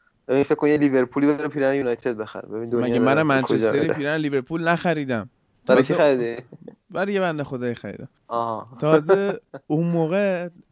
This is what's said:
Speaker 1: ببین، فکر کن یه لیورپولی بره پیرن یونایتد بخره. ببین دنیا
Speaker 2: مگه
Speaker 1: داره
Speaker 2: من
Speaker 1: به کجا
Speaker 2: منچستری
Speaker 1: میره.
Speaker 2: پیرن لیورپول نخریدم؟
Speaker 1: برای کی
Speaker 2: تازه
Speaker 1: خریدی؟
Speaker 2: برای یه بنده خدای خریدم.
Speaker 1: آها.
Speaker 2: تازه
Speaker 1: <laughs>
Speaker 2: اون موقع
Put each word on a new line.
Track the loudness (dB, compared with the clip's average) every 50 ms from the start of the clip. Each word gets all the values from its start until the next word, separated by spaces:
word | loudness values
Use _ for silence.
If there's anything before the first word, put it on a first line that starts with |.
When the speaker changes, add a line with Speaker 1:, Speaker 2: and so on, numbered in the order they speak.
| _ _ _ _ _ 0
Speaker 1:
ببین، | 0 2 2
فکر | 2 0
کن | 2 2 2
یه | 4 4
لیورپولی | 4 4 4 2 2 0 0 2 2 2
بره | 2 0 -2 -6
پیرن | -4 -2 0 0 0
یونایتد | 0 0 -2 -4 -2 -4 -4 -4 -4
بخره. | -6 -10 -12 -14 -12 -10
ببین | -10 -8 -6 -2
دنیا | -2 0 0
Speaker 2:
مگه | 0 2 2
Speaker 1:
داره | 2 2 2 2 2
Speaker 2:
من | 2 2 0
Speaker 1:
به | 0 0
کجا | 0
Speaker 2:
منچستری | 2 2 2 2 2
Speaker 1:
میره. | 0 0 -2
Speaker 2:
پیرن | -2 -4 -4 -2
لیورپول | -2 -2 -2 -2 -4 -4 -4 -6 -2 0 0
نخریدم؟ | 0 0 0 0 -2 -2 -2 -2 -4 -4 -4 -8 _ _ _ _ _ _ _ 4
Speaker 1:
برای | 4 6 6
کی | 4 4
Speaker 2:
تازه | 4 4
Speaker 1:
خریدی؟ | 4 4 2 0 -4 -6 -8 -12 -16 -20 -20 -20 -20 -20 _ _ _
Speaker 2:
برای | -6 -4 -2 -2 -2
یه | 0
بنده | -2 -2 -2 -4 -6
خدای | -6 -8 -6 -6 -6 -6
خریدم. | -6 -10 -12 -12 -12 -14 -18 _ _ _ -6
Speaker 1:
آها. | -4 -4 -4 -4 -4 -6 -10 -12 -10 -4
Speaker 2:
تازه | 2 4 4 4 6 4 4 4 2 0 -4 -6 -10 _
Speaker 1:
<laughs> | -18 -14 -6 -2
Speaker 2:
اون | -2 0 0 0
موقع | 0 0 0 0 0 0 0 0 -2 -2 -6 -8 -12 -16 -20 _